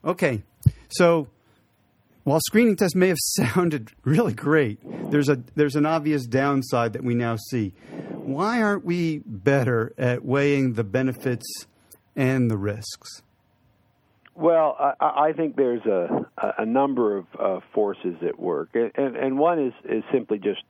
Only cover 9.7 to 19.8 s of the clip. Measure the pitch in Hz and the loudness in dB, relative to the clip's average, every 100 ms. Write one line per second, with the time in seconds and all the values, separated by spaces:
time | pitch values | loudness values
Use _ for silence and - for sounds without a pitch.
9.7 | 120 113 - 127 123 - 135 143 143 131 | 0 -2 -2 -2 -2 0 2 2 2 2
10.7 | 113 107 131 131 127 131 120 - - - | 0 -2 0 0 -2 -4 -4 -6 -16 -18
11.7 | _ _ - _ - 131 131 120 107 101 | _ _ -20 _ -2 0 2 0 0 -4
12.7 | 104 107 - - - _ _ _ _ _ | -6 -10 -16 -18 -20 _ _ _ _ _
13.7 | _ _ _ _ _ - - 165 165 156 | _ _ _ _ _ -20 -2 2 4 2
14.7 | - 143 - 151 135 151 156 160 123 131 | 0 -2 0 0 2 0 2 -4 0 0
15.7 | 120 110 95 87 - - - 104 - 110 | 0 0 0 0 -4 -6 -6 -4 -4 0
16.7 | 123 139 127 110 98 87 - 98 92 - | 2 2 2 0 0 -6 -4 -2 -2 -4
17.7 | - 104 95 - 82 85 - 87 76 - | -2 0 -2 -6 -4 -6 -4 -4 -4 -2
18.7 | 117 113 - 139 117 135 135 160 170 131 | -2 -2 -2 -4 -2 -2 2 2 2 -2
19.7 | - | -4